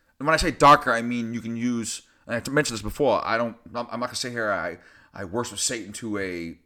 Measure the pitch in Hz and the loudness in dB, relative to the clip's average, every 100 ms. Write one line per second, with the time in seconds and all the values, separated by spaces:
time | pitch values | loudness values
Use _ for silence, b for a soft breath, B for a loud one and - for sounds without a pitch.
0 | _ - 143 160 175 117 147 143 127 117 | _ -6 0 2 2 6 10 10 8 0
1 | 120 120 113 117 113 117 123 117 104 - | 0 -4 -4 -6 -6 -4 -2 -2 -4 -8
2 | - b - 117 135 147 143 113 104 - | -14 b -8 -6 -2 0 0 -4 -6 0
3 | 135 98 - 113 117 110 - 120 117 117 | 2 2 2 0 -2 -6 -12 -10 -8 -6
4 | 123 - 127 120 107 95 87 90 B B | -6 -6 -8 -4 -2 -2 -4 -8 B B
5 | B - 92 110 120 107 - 120 98 - | B -14 -6 -6 -6 -4 -4 -4 -8 -10
6 | 113 101 95 87 82 - | -6 -4 -4 -6 -8 -12